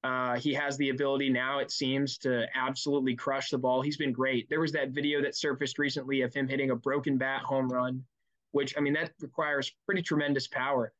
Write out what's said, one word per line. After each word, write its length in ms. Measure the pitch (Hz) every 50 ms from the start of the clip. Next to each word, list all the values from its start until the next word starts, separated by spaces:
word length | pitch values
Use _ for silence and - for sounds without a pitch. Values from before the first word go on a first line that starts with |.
Uh, 340 | - 131 127 127 127 123 123 123
he 160 | 131 147 139
has 220 | - 147 139 139 139
the 120 | 147 135
ability 400 | 131 123 143 139 139 139 139 135
now, 280 | 127 123 127 131 139 139
it 120 | 139 -
seems, 460 | - - 143 131 131 139 139 135 - -
to 280 | - 135 127 120 113 - -
absolutely 580 | 131 127 135 135 131 - 147 143 143 131 131 120
crush 360 | 120 - 139 135 135 135 -
the 80 | - 131
ball. 240 | 127 127 127 131
He's 160 | 131 147 147 143
been 140 | 151 139
great. 360 | 120 123 131 131 131 117 113 _
There 120 | 147 156
was 120 | 165 151
that 180 | - 151 139 135
video 300 | 127 147 143 147 147 143
that 140 | 139 135 -
surfaced 420 | - - 151 139 135 147 131 - -
recently 440 | 143 139 135 147 131 131 139 135
of 100 | 127 117 -
him 140 | 143 135 131
hitting 220 | 135 139 139 135
a 60 | 127
broken 420 | 120 - 139 135 143 127 151 139 131
bat 240 | 131 131 135 131
home 260 | - - 139 135 131 127
run, 340 | 127 123 123 127 127 131 131 _ _ _ _ _ _ _ _ _
which, 260 | - 143 143 - - 147
I 20 |
mean, 140 | 147 139 147
that 180 | 156 165 156 _ _
requires 540 | 156 135 _ - 156 147 147 139 135 - - _ _
pretty 160 | - 196 190
tremendous 460 | 170 - 165 151 143 143 143 135 127
power. 460 | - - 131 127 139 139 127 117 107 _